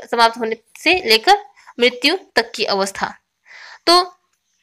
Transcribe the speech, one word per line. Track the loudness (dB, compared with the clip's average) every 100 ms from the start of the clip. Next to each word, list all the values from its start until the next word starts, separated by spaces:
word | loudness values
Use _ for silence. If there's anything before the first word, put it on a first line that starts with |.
| -4
समाप्त | 2 2 0
होने | -8 -8 _ -6
से | -2
लेकर | 0 0 0 4 2 0 _ -18 -2
मृत्यु | -2 0 -2 -2 -4 -4
तक | -4
की | -4
अवस्था। | -4 -2 -4 -6 -10 -10 _ _ _ -20 -20 -6 0
तो | 2 0 -8 _ _ _ _